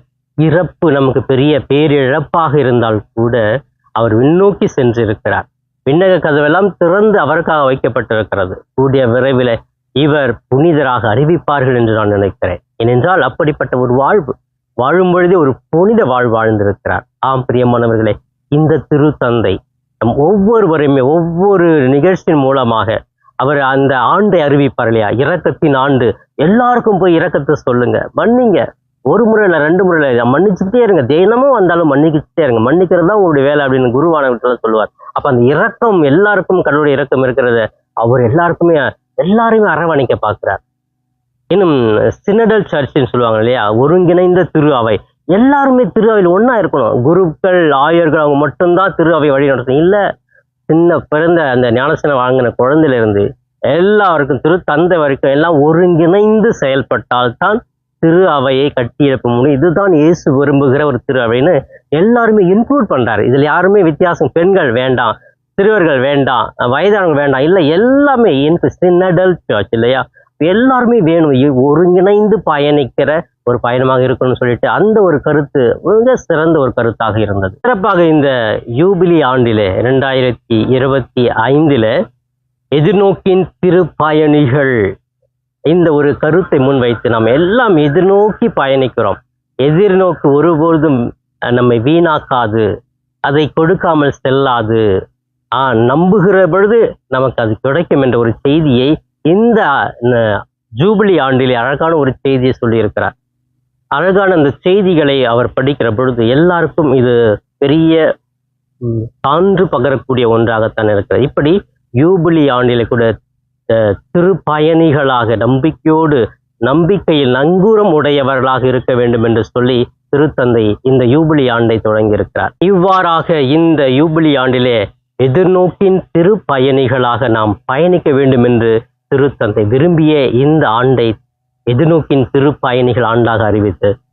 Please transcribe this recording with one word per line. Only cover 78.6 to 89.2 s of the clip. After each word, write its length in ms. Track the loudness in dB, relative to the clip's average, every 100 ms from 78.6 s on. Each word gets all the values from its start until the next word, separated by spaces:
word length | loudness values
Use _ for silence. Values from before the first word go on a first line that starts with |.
| -6
யூபிலி 520 | -2 0 2 2 2
ஆண்டிலே, 460 | 2 0 0 0 0 0
இரண்டாயிரத்தி 800 | 0 0 0 -2 -2 -4 -4 -2 0
இருபத்தி 540 | 0 0 -2 -4 -2 -2
ஐந்திலே 680 | -2 0 2 2 2 0 -2 -4 _ _ _ _ _ -4
எதிர்நோக்கின் 720 | -2 0 2 0 0 0 0 -2 _
திருப்பயணிகள், 1160 | 0 0 0 -2 -2 0 2 2 2 0 0 0 -2 -4 _ _ _ _ _ _ 0
இந்த 280 | 2 2
ஒரு 240 | 2 0 -2
கருத்தை 420 | 0 0 0 0
முன்வைத்து 500 | 0 0 0 -2 -2
நாம் 160 | 0 0
எல்லாம் 500 | 0 0 0 2 2
எதிர்நோக்கி 680 | 2 2 2 2 0 0 -4
பயணிக்கிறோம். 720 | -2 -2 0 -2 -2 -4 -4